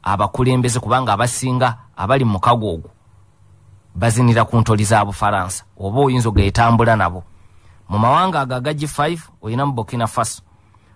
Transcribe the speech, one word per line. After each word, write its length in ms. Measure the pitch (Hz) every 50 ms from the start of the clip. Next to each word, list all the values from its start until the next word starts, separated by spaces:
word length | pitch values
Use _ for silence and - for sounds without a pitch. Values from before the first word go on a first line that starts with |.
| -
abakulembeze, 760 | 92 101 98 104 101 - - 123 123 127 127 123 120 113 120
kubanga 340 | - 104 120 127 131 113 101
abasinga 640 | 101 120 120 - - 127 131 123 127 131 127 117 - - - _
abali 300 | - 92 98 131 139 131
mu 60 | 113
mukago 420 | 104 92 - 120 120 117 107 101 82
ogwo 160 | 80 - - - _ _ _ - - _ _ _ _ _ _ - _ _ - - - _ _ -
bazinira 500 | 87 117 117 110 123 127 120 113 117 113
ku 120 | - - 117
ntoli 240 | 107 - 110 104 104
za 220 | 98 113 107 101
Bufalansa, 580 | 101 95 - 107 104 104 98 90 92 - - - _ _ -
oba 220 | 98 98 104 135
oyinza 300 | 143 135 127 127 117 113
ogeetambula 680 | 101 95 98 98 98 120 117 117 117 113 117 117 113
nabo. 280 | 107 95 85 87 92 - - - - - - - - _ - - - _ -
Mu 100 | 98 104
mawanga 420 | 110 120 139 160 185 190 170 151
ago 140 | 135 123 127
aga 180 | 127 127 151 151
G 140 | 147 151 147
five, 340 | - - 143 156 175 165 - - - _
oyinamu 320 | - 110 113 123 143 143 135
Burkina 340 | 120 107 - - 120 117 110
Faso, 340 | - - 113 - - - - _ _ _ _ _ _ _ _ _ _